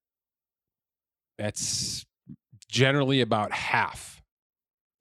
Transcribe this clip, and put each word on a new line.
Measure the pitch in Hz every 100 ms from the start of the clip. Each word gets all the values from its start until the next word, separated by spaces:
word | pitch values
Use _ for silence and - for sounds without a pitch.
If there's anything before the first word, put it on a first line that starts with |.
| _ _ _ _ _ _ _ _ _ _ _ _ _ -
that's | 107 - - - - - - _ - - _ - -
generally | 117 135 143 131 135
about | 113 110 104
half | - - 120 98 - - - - _ _ _ _ _ _ _